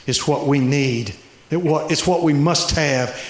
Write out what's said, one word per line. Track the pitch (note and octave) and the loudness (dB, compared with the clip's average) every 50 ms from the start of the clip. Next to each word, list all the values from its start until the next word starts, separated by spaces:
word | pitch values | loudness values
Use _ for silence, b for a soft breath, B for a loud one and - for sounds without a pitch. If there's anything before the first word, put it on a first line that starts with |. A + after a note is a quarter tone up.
| B - | B -4
is | B2 - - - | -4 -2 0 0
what | C#3+ B2 A#2 C3+ | -2 0 0 0
we | C#3+ C#3+ | 2 2
need. | C3 B2+ C#3 C#3+ C3+ C3 A#2+ A#2 A#2 G2+ F#2+ - - - - - - - | 2 2 2 0 0 0 -2 -4 -4 -6 -10 -12 -16 -20 -20 -20 -10 -6
It | D3+ F3 | -4 -2
wa-, | F3+ D3+ D#3 D3+ D3 - | 0 0 0 0 0 -2
it's | D#3+ - - F3 | -2 -2 0 0
what | F3+ E3+ F3 | 0 2 2
we | D#3+ D3 | 2 2
must | C#3+ C#3+ E3+ E3+ - - - | 4 4 2 2 0 0 -2
have. | - E3 D#3 C#3+ C3+ B2+ B2+ A#2+ - B B B | 0 0 0 2 0 0 -2 -2 -6 B B B